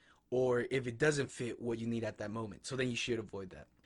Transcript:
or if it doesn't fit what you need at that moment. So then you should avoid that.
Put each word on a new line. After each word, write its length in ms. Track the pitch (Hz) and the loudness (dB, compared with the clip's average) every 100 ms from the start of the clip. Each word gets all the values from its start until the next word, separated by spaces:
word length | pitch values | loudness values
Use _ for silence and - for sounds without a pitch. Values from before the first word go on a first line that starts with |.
| _ _ - | _ _ -2
or 360 | 123 127 123 113 | 4 4 4 2
if 180 | 131 123 | 0 0
it 100 | 117 | 2
doesn't 320 | 151 147 127 | 4 4 0
fit 300 | - 120 - | -2 -4 -2
what 160 | 120 113 | -2 0
you 80 | 113 | 0
need 160 | 117 | 0
at 160 | 110 104 | -2 -4
that 140 | 104 | -6
moment. 340 | 113 107 92 - | -4 -6 -8 -6
So 80 | |
then 160 | 131 127 | -2 0
you 60 | 117 | 0
should 240 | - 113 | 0 -2
avoid 300 | 98 98 92 | -2 -8 -8
that. 180 | - - _ | -12 -18 _